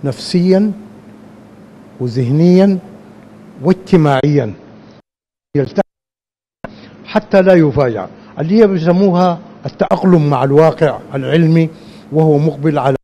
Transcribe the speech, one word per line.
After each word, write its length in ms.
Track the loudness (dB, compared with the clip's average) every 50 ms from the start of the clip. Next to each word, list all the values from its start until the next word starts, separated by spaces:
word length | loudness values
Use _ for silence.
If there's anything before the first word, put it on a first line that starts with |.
| -6
نفسيا 680 | -8 -8 -8 -12 -4 -2 0 2 2 2 2 0 -2 -4 -8 -16 -20 -20 -20 -20 -20 -20 -20 -20 -20 -20 -20 -20 -20 -20 -20 -20 -20 -20 -20 -20 -20 -12 -10
وذهنيا 800 | -10 -6 -4 -4 -2 -2 0 2 2 4 4 4 4 2 0 -4 -6 -14 -20 -20 -20 -20 -20 -20 -20 -20 -20 -20 -20 -20 -20 -6 -2
واجتماعيا 880 | -2 -2 -2 -2 0 0 2 2 2 0 0 0 0 -2 -2 -2 -4 -10 -14 -20 -20 -20 -20 -20 -20 -20 -20 _ _ _ _ _ _ _ _ _ _ _ -4
يلتحق 240 | -4 -4 -4 -6 -6 _ _ _ _ _ _ _ _ _ _ _ _ _ _ _ -20 -20 -20 -20 -20 -20 -20 -20 -20
حتى 360 | -6 -6 -6 -6 0 0 2
لا 120 | 4 4 4
يفاجأ، 540 | 4 2 2 0 -2 -2 -2 -4 -6 -10 -12 -16 -20 -20 -20 -12 -10
اللي 220 | -6 -2 2 2
هي 60 | 2 2
بيسموها 720 | 2 -2 0 0 0 2 2 0 2 2 0 0 -2 -4 -10 -20 -20 -14 -14
التأقلم 640 | -14 -6 -4 -2 -2 -2 0 2 2 2 4 2 0
مع 140 | 0 0 0
الواقع 560 | 2 4 4 4 4 2 0 -2 -2 -2 -4 -12 -10 -10
العلمي 540 | -8 -6 -2 0 0 2 2 2 2 0 -2 -6 -14 -20 -20 -20 -20 -18 -6
وهو 260 | -2 0 0 2 2 2
مقبل 420 | 0 -2 -4 -2 -4 -2 -2 0
على 160 | -2 -2 -2 -4